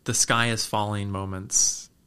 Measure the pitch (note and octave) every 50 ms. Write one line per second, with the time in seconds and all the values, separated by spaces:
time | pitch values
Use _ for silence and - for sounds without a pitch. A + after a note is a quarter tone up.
0 | _ - A#2 - - - A#2+ A#2 A#2 A#2 A2+ G#2+ - - - G#2+ G#2 G#2 G#2 G#2
1 | G2+ G2+ G2 F#2+ G2 F#2+ F#2+ F#2 G2 A2+ - - - - - - - - _ _
2 | _